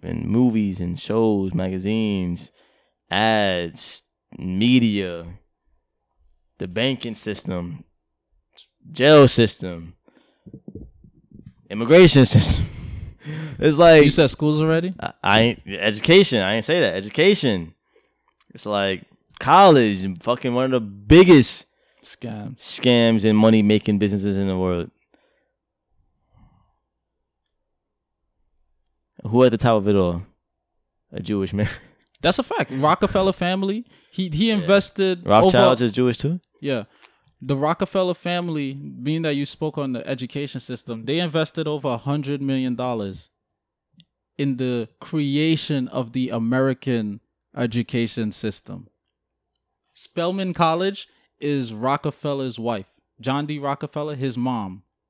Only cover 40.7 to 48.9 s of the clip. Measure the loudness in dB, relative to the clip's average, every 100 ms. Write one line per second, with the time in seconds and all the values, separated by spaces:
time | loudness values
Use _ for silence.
40.7 | -14 -12 -12 -6 -4 -2 -4 -4 -6 -6
41.7 | -6 -6 -6 -4 -4 -4 -6 -4 -4 -4
42.7 | -4 -6 -6 -8 -10 -18 _ _ _ _
43.7 | _ _ _ _ _ _ -6 -4 -2 -4
44.7 | -4 -6 _ -8 -4 -2 0 0 0 -2
45.7 | -4 -4 -6 -6 -6 -4 -4 -2 0 0
46.7 | -2 -4 -4 -4 -10 _ _ _ -6 -4
47.7 | -4 -4 -4 -4 -4 -8 -6 -10 -10 -16
48.7 | -20 -20